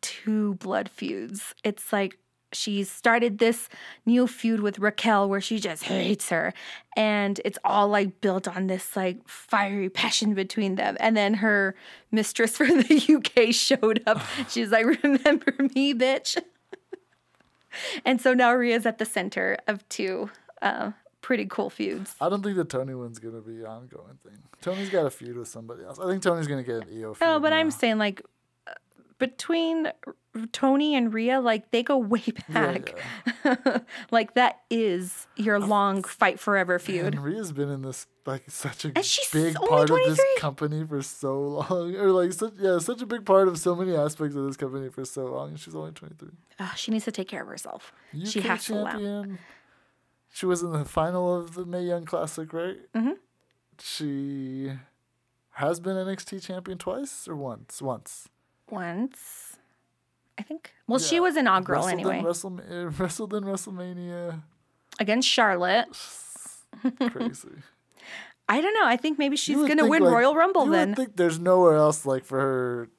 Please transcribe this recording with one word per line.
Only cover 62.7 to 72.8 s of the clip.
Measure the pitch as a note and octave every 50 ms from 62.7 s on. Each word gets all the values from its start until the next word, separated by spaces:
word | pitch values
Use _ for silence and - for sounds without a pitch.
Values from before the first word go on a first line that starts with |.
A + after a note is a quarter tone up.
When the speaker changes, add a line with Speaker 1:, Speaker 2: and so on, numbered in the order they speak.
Speaker 2:
uh, | F3 F3 F3 E3+ D3+ C#3
wrestled | F#3+ F3+ E3 - A3 G3+ G3+
in | G#3+ G3+
WrestleMania. | G3 G3 F#3+ - - G3 F3+ F3+ F3+ F3+ F3 F3 F3 F3 F3 F3 E3+ E3 D#3+ D#3 _ _ _ _ _ _ _ _ _ - -
Speaker 1:
Against | G#3+ G3 G#3+ A#3+ B3+ -
Charlotte. | - - A#3 G#3+ F#3+ F3 F3 F3+ F#3+ A3+ A#3+ -
Speaker 2:
<laughs> | - - - - - - - - - - - - - - - _ - - - B3+ B3 - C4 A#3+
Crazy. | A#3 - B3 A#3 - - - - - - C#3+ - _ _ _ _ _ _ - - - - - - - _ _ -
Speaker 1:
I | G3+ B3+
don't | D#4 F#4+ G#4+
know. | A4 G4+
I | C4+ A#3 B3
think | - D#4 D4+ C#4+
maybe | D4+ C#4 C#4
Speaker 2:
You | D4
Speaker 1:
she's | - - D4 C#4
Speaker 2:
would | D4+ C4+
Speaker 1:
gonna | D4+ D4+ -
Speaker 2:
think, | A3+
Speaker 1:
win | D4+ E4 -
Speaker 2:
like, | F3 E3+
Speaker 1:
Royal | A#3 A#3+ C4+ D4
Rumble | D#4 E4 F#4 G4 F#4 C#4+
Speaker 2:
you | C#4
Speaker 1:
then. | D#4 - F#3 G3
Speaker 2:
would | G#3 G#3
think | C4 A3+ -
there's | - F3 E3+ D#3+ D#3+
nowhere | E3+ F3+ F#3 F#3 F3+ F3 D#3
else, | D3+ D3+ D3+ D3+ - -
like, | C#3 C3+ C3 -
for | - C3 C3
her | C3+ C3+ C3+ B2+ B2+ B2 B2 A#2+